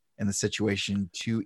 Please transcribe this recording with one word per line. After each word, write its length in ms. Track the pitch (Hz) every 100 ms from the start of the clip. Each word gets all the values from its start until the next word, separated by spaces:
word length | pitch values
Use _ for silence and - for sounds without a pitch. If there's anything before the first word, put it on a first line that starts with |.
| _ -
and 100 | 101
the 40 |
situation 760 | 95 95 - 107 98 - 101 92
too 300 | - - 113